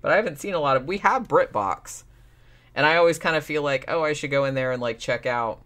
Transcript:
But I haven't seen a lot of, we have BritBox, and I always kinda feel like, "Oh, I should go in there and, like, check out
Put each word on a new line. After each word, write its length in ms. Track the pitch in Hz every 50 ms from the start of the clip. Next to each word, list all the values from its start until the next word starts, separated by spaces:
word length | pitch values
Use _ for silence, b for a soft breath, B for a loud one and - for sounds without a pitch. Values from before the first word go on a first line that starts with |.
But 100 | - 147
I 40 | 156 190
haven't 220 | 220 247 151 135
seen 140 | - 196 190
a 60 | 165
lot 180 | 147 139 135 131
of, 80 | 127
we 120 | 147 190 202
have 280 | - 196 226 262 233 -
BritBox, 760 | 143 170 185 - - 110 101 98 - - - - - - - b b b b b b b b b b b b b b
and 100 | 135 139
I 120 | 151 160 170
always 200 | 175 170 165 165
kinda 220 | - 180 160 156
feel 200 | 147 - 151 151 143
like, 220 | 143 139 135 135 -
"Oh, 160 | - 165 160
I 100 | 151 151
should 180 | 143 - 143
go 140 | 143 139 139
in 80 | 135 135
there 160 | 131 131 127
and, 100 | 127 123
like, 180 | 123 117 113 -
check 260 | - - 123 120 -
out 360 | 127 123 120 117 113 101 - -